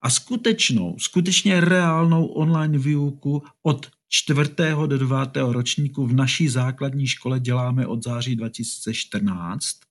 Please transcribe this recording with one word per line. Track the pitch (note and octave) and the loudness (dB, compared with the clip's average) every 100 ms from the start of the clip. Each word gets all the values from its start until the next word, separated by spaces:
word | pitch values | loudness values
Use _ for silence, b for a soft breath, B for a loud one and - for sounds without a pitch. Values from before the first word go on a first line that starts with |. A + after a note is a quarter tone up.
a | C3+ | 0
skutečnou, | - - B3 A#3 A3 - A#2+ F2+ F2 | -2 -2 -2 0 2 2 0 -2 -6
skutečně | - - F3 F3+ G#3 F#3 | -2 0 2 2 2 4
reálnou | E3+ F3+ E3+ D#3+ E3 E3 E3 | 4 4 4 2 4 4 2
online | - D#3 D#3+ D#3 D3 | 0 2 2 2 0
výuku | C3+ D3 C#3+ C#3 C#3 C#3+ C#3+ B | 2 0 0 -2 -2 -2 -4 B
od | E3 C3+ - _ _ | -2 -2 -4 _ _
čtvrtého | - - C#3+ D3 - D#3+ D#3 D3+ | -4 0 2 0 0 0 0 0
do | C#3 | 0
devátého | C3 C3+ C3+ C#3 C3 | 0 0 -2 -2 0
ročníku | B2 B2 - C#3+ C3 C3 | 0 -2 -2 -2 -2 2
v | |
naší | B2+ C3+ - D#3+ | 2 2 2 0
základní | A#2+ B2+ C3 C#3 C#3 C3+ | 0 -2 -2 -4 -2 -2
škole | - B2 C3 | -2 -2 -2
děláme | B2 B2 B2 B2+ B2+ | 0 0 0 0 0
od | A#2 | -4
září | A#2+ A#2+ A#2+ A#2+ | -4 -6 -4 -4
dva | A2+ | -4
tisíce | - A2+ - - | -8 -10 -8 -6
čtrnáct | A2+ - G#3 G3+ F#3 F2 G#2+ - - _ | -6 -6 -2 -2 -2 -6 -6 -6 -10 _